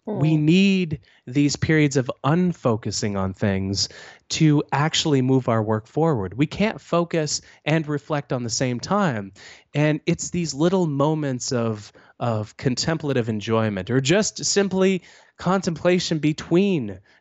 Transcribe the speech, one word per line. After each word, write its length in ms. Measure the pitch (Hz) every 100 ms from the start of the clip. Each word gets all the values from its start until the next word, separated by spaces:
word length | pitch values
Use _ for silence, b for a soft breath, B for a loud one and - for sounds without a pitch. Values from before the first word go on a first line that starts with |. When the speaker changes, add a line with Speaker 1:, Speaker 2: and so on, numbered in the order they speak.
| -
Speaker 1:
We 300 | 202 151 156
Speaker 2:
Mm. 20 |
Speaker 1:
need 560 | 151 185 196 190 170 156 b b -
these 320 | 131 147 -
periods 400 | - 156 147 135
of 120 | 120 -
unfocusing 920 | 135 170 180 - 127 110 110 - 110 101
on 160 | 95
things 560 | 92 107 95 95 98 - B B B -
to 340 | - 156 143 -
actually 500 | 135 156 - 160 135
move 280 | 127 135 123
our 120 | 113
work 260 | 107 110 -
forward. 500 | 147 165 123 92 107
We 100 | 156
can't 320 | - 214 -
focus 640 | - 170 170 165 151 - b b 151
and 200 | 160 151
reflect 440 | 147 - 147 -
on 120 | 131
the 60 | 120
same 300 | - 127 120
time. 540 | - 202 180 113 98 - B B B
And 260 | 147 151 151 -
it's 240 | 170 -
these 240 | 175 160
little 340 | 135 175 190 170
moments 640 | 139 147 156 143 123 -
of, 400 | 123 113 104 - b b b
of 360 | 123 110 104 -
contemplative 720 | 127 120 - 156 151 131 117
enjoyment 600 | 107 104 113 110 98 98
or 80 | 127
just 440 | 135 196 - - 147
simply 580 | 202 196 190 190 185 b b b -
contemplation 800 | 175 190 175 156 175 180 - 160
between 800 | 151 156 - 175 202 170 107 92 b b